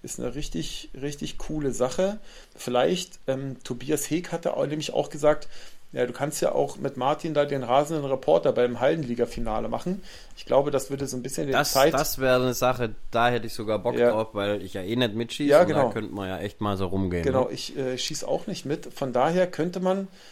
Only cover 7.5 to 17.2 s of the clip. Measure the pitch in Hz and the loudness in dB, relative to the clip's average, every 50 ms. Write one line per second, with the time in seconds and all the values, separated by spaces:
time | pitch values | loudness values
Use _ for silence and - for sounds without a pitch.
7.5 | 143 135 127 113 123 139 151 151 165 151 139 135 135 131 - - 160 165 - 143 | 0 -2 0 4 4 4 4 2 0 -2 0 -2 -2 0 4 4 4 6 6 4
8.5 | 113 117 123 123 120 107 123 139 165 165 147 123 120 117 120 - - 117 117 113 | 4 4 2 2 2 2 2 2 2 2 0 -2 0 0 0 0 0 -2 -2 -2
9.5 | 107 110 110 110 117 113 - 175 190 196 - - - - - - - - - - | -2 -2 -2 -2 -4 -4 -4 -4 -6 -6 -8 -12 -16 -18 -18 -18 -16 -14 -4 2
10.5 | 123 135 139 147 135 135 - - 139 135 139 127 123 127 120 135 - - 156 143 | 4 4 4 4 0 -2 -2 -2 -4 -6 -4 -6 -6 -6 -6 -6 -4 -4 -2 0
11.5 | 127 127 147 - - 135 135 156 147 135 156 - - 131 131 131 127 127 127 127 | 2 2 2 4 4 6 6 6 6 2 0 0 -2 0 2 4 4 4 4 2
12.5 | 120 - 131 127 127 123 123 110 107 - - - - 117 117 123 123 117 110 110 | 2 2 2 2 2 0 -2 -4 -4 -6 -6 -2 2 2 4 4 2 0 -2 -4
13.5 | - - 110 104 107 104 - 117 123 120 120 120 110 107 113 107 - 104 101 101 | -6 -4 -2 0 0 0 0 0 2 4 4 4 4 4 0 -2 -2 -2 0 0
14.5 | 104 101 92 92 - 98 90 95 117 123 123 113 101 113 120 113 - - 147 143 | 0 -2 -4 -6 -8 -6 -4 -2 0 2 2 0 0 -2 -4 -4 -4 -2 4 6
15.5 | 139 147 - 156 151 147 135 113 101 113 104 - - 101 98 95 95 85 87 104 | 8 8 8 6 4 2 2 2 0 -2 -6 -6 -6 -6 -6 -6 -4 -6 -6 -8
16.5 | - - 107 104 101 95 98 90 95 98 98 92 90 85 | -6 -4 -2 -2 0 0 -2 -2 0 0 0 0 0 0